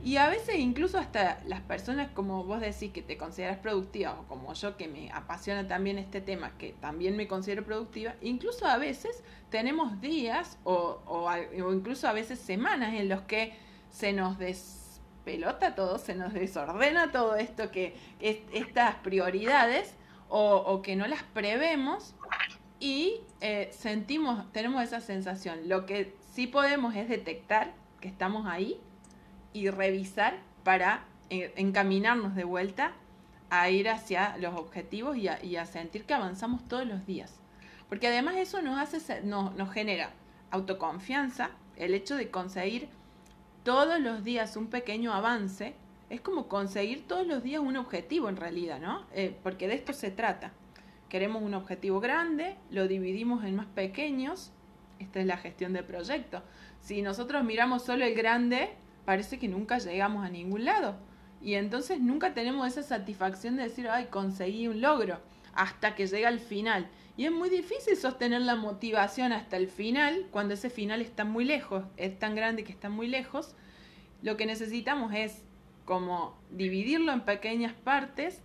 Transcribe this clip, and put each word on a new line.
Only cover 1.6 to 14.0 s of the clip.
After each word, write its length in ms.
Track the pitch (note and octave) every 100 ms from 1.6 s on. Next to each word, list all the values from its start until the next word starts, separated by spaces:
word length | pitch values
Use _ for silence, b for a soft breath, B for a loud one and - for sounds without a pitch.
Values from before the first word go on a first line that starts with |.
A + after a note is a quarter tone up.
personas, 480 | F#3+ F#3+ G3 C4+ C#4+
como 300 | - G3 F#3+
vos 180 | F#3 G#3+
decís, 300 | A3 G3+ G#3
que 100 | F#3
te 160 | - D3+
consideras 400 | D#3+ F3+ F3+ F#3+
productiva, 640 | A3 G3+ F#3+ G#3+ E3 -
o 80 | -
como 260 | B2+ C3
yo 220 | D#3+ G3+ G3+
que 100 | E3
me 220 | D3 D#3
apasiona 560 | - D3 F3 - G3+ F#3+
también 300 | F3+ G3 G3
este 240 | F#3+ G3
tema, 340 | F#3+ F3+ D3+ -
que 160 | -
también 420 | - C#3+ D3+ F#3 G#3
me 100 | G3+
considero 360 | F#3+ F#3+ G3+
productiva, 500 | G#3 A3 A3+ A3+ A3+ A#3+
incluso 460 | - B3 F#4 A#4+ F#4+
a 100 | B3
veces 460 | D4 - A4 A#4+ B B B
tenemos 520 | A3 A#3+ D#4 C#4+ G3+
días 580 | B3+ D#4+ A#3 B3 F4 - -
o, 360 | F3+ E3+ - -
o 220 | E3+ E3+
a-, 100 | F3 E3+ F#3 F#3
o 80 |
incluso 340 | F#3+ F#3+ C#4 D4
a 60 |
veces 240 | G#3+ A3+ B3
semanas 560 | - F#3+ B3+ F#4 A3+
en 140 | A3 G3
los 120 | F#3+
que 320 | G3 G#3+ A3 B B B B
se 220 | -